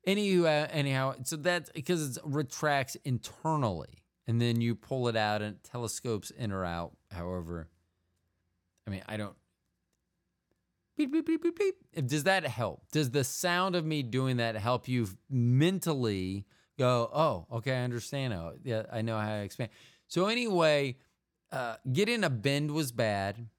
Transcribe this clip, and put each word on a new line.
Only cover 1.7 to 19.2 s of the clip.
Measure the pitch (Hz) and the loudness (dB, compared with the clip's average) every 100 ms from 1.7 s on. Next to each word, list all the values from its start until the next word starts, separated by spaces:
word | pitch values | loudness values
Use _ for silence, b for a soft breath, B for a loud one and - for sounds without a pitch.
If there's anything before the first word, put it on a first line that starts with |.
because | 160 139 180 147 117 | -8 0 0 0 -6
it | 156 | -2
retracts | 139 135 - 151 143 131 - | -2 -2 -2 2 2 0 -6
internally, | 143 120 - - 160 156 120 85 - - _ _ - | -2 -2 -4 -4 0 2 0 -2 -8 -18 _ _ -2
and | 117 | 2
then | 120 117 | 2 2
you | 117 | 2
pull | 117 - 135 120 | -2 -4 0 0
it | 110 | 2
out | 107 104 | 2 0
and | 107 98 | -2 -8
it | |
telescopes | - 120 113 - 127 107 - | -12 -8 -6 -6 -4 -4 -4
in | - 107 | -6 -4
or | 98 | -2
out, | 90 85 85 - _ | -2 -4 -6 -12 _
however. | 90 87 92 82 85 80 _ _ _ _ _ _ _ _ _ _ _ - | -8 -6 -6 -6 -8 -10 _ _ _ _ _ _ _ _ _ _ _ -10
I | |
mean, | 95 - | -8 -6
I | 107 | -6
don't. | 104 - _ _ _ _ _ _ _ _ _ _ _ _ _ _ _ - | -6 -10 _ _ _ _ _ _ _ _ _ _ _ _ _ _ _ -4
Beep, | 277 | 0
beep, | 311 320 | 0 0
beep, | 320 | 0
beep, | 339 339 | 0 0
beep. | 392 - _ | 0 -2 _
If, | - 123 | -4 -2
does | 151 | 2
that | 151 190 147 | 4 2 0
help? | 117 110 73 _ | -2 -2 -4 _
Does | 156 135 | 0 2
the | 139 127 | 0 0
sound | - 180 175 190 175 | 0 0 2 2 0
of | 160 | 0
me | 151 | -2
doing | 123 123 131 123 | 0 0 2 2
that | 117 107 | 2 0
help | 107 127 - | 0 0 0
you | 127 104 95 _ | 0 0 -6 _
mentally | 131 120 127 165 190 170 143 117 98 92 98 - b b - | 2 4 6 6 4 0 0 0 0 -2 -4 -8 b b 0
go, | 127 123 117 | 4 4 2
"Oh, | 139 160 98 - 117 | 2 2 0 -6 -6
okay, | 135 | -2
I | 131 | -2
understand | 123 117 - 139 131 | -2 -4 -6 -4 -4
now. | 92 82 - | -4 -6 -10
Yeah, | 131 110 - | -4 -4 -4
I | 113 | -4
know | 113 | -2
how | 110 | -2